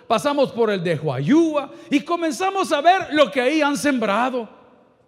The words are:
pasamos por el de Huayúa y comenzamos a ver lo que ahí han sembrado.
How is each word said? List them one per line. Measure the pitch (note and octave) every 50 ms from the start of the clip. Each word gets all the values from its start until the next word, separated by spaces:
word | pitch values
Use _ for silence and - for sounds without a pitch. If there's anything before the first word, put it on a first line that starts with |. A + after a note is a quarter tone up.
| - -
pasamos | A#3 G#3+ - C#4+ C#4+ D4 C4 -
por | - A3+ A#3 G#3+
el | G3+ F#3+ E3
de | F3+ E3
Huayúa | C3+ D3+ D3+ B2+ B2+ C#3+ D#3+ C#4 E4 E4+ D#4+ D4+ D4 C4+ - - - - -
y | C4+ C#4+
comenzamos | C#4+ - F4 F4 E4+ D#4+ B3+ - F#4+ F#4+ G4 F#4+ F4+ G3+
a | D#4+ C#4+
ver | C#4+ E4+ F#4+ F#4+ E4 C#4+ C#4+
lo | D4+ C#4+ -
que | - C4+
ahí | B3 C4 D#4 D#4
han | C#4+ C#4+ C#4+ F#3+
sembrado. | - D4 C4+ B3 A3 G3+ G3 A3 B3 C4 B3 B3 A3 - - - - - - _ _ _ _ _ _